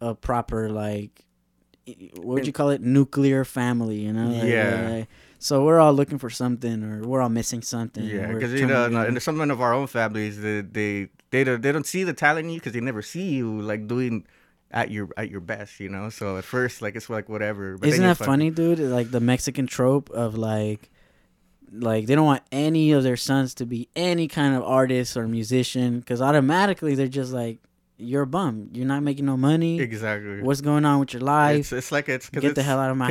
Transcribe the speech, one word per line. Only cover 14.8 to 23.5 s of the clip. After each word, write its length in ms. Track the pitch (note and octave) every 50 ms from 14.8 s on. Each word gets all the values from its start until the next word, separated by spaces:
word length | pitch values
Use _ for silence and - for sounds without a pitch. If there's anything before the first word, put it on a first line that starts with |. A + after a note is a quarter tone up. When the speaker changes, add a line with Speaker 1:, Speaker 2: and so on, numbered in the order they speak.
| A#2+ -
Speaker 2:
your, 180 | G#2+ G#2 G2+ F2 - -
at 120 | A2 -
your 120 | F#2 G2
best, 380 | F2 E2 A2 G2+ G#2 - - -
you 80 | G2+ F#2+
know? 200 | G2 F#2+ G#2 A2
So 280 | A2 - G#2+ G2+ F#2+ F#2
at 80 | F#2+
first, 360 | - - B2+ B2+ A#2+ - -
like, 140 | A#2 G#2 G2+
it's 140 | A#2 - -
like, 180 | A#2 A2 G2+ -
whatever. 460 | G#2+ G#2 G#2 G#2 G#2+ G2+ G2 F#2+ F#2+ F#2+
But 40 |
then 80 | G2+ D3
Speaker 1:
Isn't 120 | D3+ F3 F#3
Speaker 2:
you 40 | F3+
Speaker 1:
that 80 | F3 -
Speaker 2:
fucking 140 | A#2 B2
Speaker 1:
funny, 180 | C3+ C#3+ D#3 D#3+
dude? 280 | D#3+ E3 E3 E3+ E3+ D#3+
Like, 320 | D3+ C3 B2 B2 A#2+ A2+
the 80 | B2+ A#2+
Mexican 480 | A#2 A#2+ B2+ B2 - C#3+ B2+ - C3 A#2+
trope 420 | - - B2+ B2+ C#3 C#3+ C3+ -
of, 240 | - A#2 A#2+ A2+ G#2+ A2+
like, 520 | A2+ A2 A2 G#2+ G#2+ G#2+ G#2+ G2+ - _ _ _ _ _ _ _ _ _ _ _ _ _ _ _ - -
like, 360 | G2 A2 A#2+ A2+ A2 A2 G#2+ A2+
they 80 | C3+
don't 100 | D3+ D#3
want 160 | D3+ C#3 B2+ - _
any 400 | - C#3 D3 D#3 D#3+ D#3+ D#3 D3+ D3+
of 100 | C#3 C3
their 120 | C3 B2 A#2+
sons 360 | - - C3+ C3+ C3 B2+